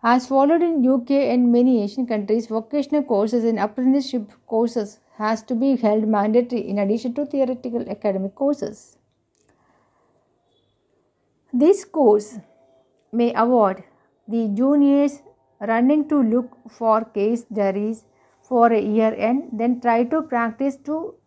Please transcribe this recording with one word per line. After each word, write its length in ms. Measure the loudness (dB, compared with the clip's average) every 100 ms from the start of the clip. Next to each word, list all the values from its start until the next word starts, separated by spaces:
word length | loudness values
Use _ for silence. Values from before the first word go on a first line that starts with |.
As 240 | 2 0 2
followed 340 | 2 4 4
in 240 | 2 2
U 180 | 2 0 0
K 260 | 0 2
and 180 | 2 4
many 320 | 4 4 2
Asian 240 | 0 -4 -4
countries, 400 | -4 -2 -2 -2
vocational 560 | -6 -4 -4 -2 -2
courses 420 | 0 0 0 0
and 140 | -2 -2
apprenticeship 720 | -4 0 2 2 0 -6 -8 _ _
courses 540 | -2 -2 -2 -6 -10 _ -6
has 260 | -4 -4
to 100 | -4
be 220 | -2 0 0
held 300 | 0 0 0
mandatory 600 | 0 2 0 0 -6 -4
in 100 | -4
addition 360 | -2 -2 -4
to 100 | -6
theoretical 640 | -4 -2 -2 -4 -6 -8 -8
academic 460 | -6 -4 -4 -6
courses. 640 | -4 -2 -2 -6 -10 _ _ _ _ _ _ _ _ _ _ _ _ _ _ _ _ _ _ _ _ _ _ _ _ _ _ _
This 320 | 2 2 2
course 540 | -2 2 4 4 0 -16 -20 _ _ _ _ _ _
may 200 | -2 0
award 480 | 2 2 4 2 0 -14 _ _ _ -6
the 200 | -4 -2
juniors 720 | 0 2 4 4 4 0 -4 -20 _ _ _
running 480 | -4 2 2 2 2
to 140 | 0
look 340 | 2 0 -2 -14 -20
for 340 | -4 0 0
case 380 | 0 -2 0 -2
diaries 600 | -4 -2 -2 0 -4 -6 _ _ _ _
for 300 | _ 0 2
a 80 | 0
year 340 | 0 0 0 0
and 300 | -2 -2 -6
then 280 | -6 -4 -2
try 240 | -2 0
to 180 | 0 -2
practice 540 | -4 -4 -4 -4 -6 -6
to 300 | -8 -8 -8 -16